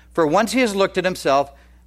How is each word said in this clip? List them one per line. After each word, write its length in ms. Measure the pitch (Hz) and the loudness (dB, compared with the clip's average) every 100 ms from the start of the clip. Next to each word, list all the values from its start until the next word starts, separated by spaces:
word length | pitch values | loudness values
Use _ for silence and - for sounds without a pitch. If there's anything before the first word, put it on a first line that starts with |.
| - | -8
For 140 | - 151 | -2 0
once 260 | 180 220 | 2 0
he 80 | 247 | 0
has 160 | 240 196 | 0 0
looked 220 | 190 190 | -2 -2
at 60 | |
himself, 460 | 180 180 156 139 143 - - - | -4 -4 0 0 0 -8 -20 -20